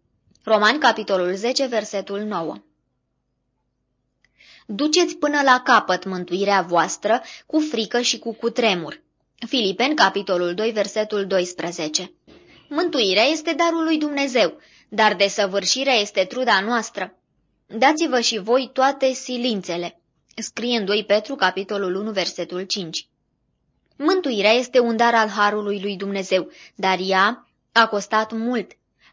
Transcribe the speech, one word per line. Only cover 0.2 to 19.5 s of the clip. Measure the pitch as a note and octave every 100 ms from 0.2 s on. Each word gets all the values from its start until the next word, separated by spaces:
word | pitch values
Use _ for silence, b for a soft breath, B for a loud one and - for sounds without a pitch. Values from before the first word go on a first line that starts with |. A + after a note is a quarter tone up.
| _ _
Romani, | - G#3+ G#3 D4
capitolul | C4 A3 G3+ F#3+ F3+
zece, | F#3+ A#3 B3+ C4
versetul | A#3 G#3+ G3+ G3 G3+
nouă. | G#3+ F#3+ E3 - _ _ _ _ _ _ _ _ _ _ _ _ _ _ _ _ _ b b b b
Duceți | G#3 D4+ E4+ E4+ -
până | D4 D4
la | C#4 B3+
capăt | B3+ A#3 - F3+
mântuirea | G3 F#3 F3 F#3 G3 G3
voastră | F3 E3+ F3 - - A#3+ B B B
cu | D#4
frică | D4+ A#3 G#3+ A#3+
și | B3 A3+
cu | A#3
cutremur. | G#3+ A#3 A3+ A3+ F3+ D3+ - _ _ _ - A#3
Filipeni, | C4 G3+ F#3 C4
capitolul | D4+ G3 G3+ G3 F3+ F3
doi, | F3+ A3+
versetul | G#3+ G3 A3 G#3+ G#3+ G3
doisprezece. | F#3+ F3+ - E3+ E3+ D#3 - F3 _ _ B B B B
Mântuirea | D4 F4 D4 G3+ F#3+
este | B3+ D#4 D#4
darul | D4+ E4+ E4
lui | D#4+ D#4
Dumnezeu, | D4 C#4+ C#4 A#3+ F3+ - b b b
dar | G#3+ G#3+
desăvârșirea | F#3+ G3+ A3 G3+ G3 F#3+ B3+ C4+
este | A#3+ G3+ -
truda | C#4 A#3+ B3 G3
noastră. | G3+ A#3+ G#3 - F#3 _ _ _ _ _ _
„Dați-vă | G#3+ C4 D#4 E4 B3
și | A#3 A3+
voi | G3 B3 B3+
toate | - C4 C#4 C4
silințele”, | B3+ - B3 B3